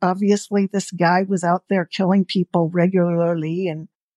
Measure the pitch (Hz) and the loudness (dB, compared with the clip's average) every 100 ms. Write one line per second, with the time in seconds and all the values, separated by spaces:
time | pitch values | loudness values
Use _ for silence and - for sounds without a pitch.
0 | 180 185 202 202 - 202 196 196 - 175 | -2 0 2 0 0 -2 0 -2 -4 0
1 | 170 180 190 190 170 180 - 190 165 - | 2 2 0 -2 0 -2 0 -2 -2 -2
2 | 190 196 185 196 175 175 165 175 175 190 | 0 2 0 -2 -2 0 0 0 2 2
3 | 175 170 170 170 156 170 185 156 160 _ | 0 0 0 -2 -4 -4 -4 -6 -12 _
4 | _ | _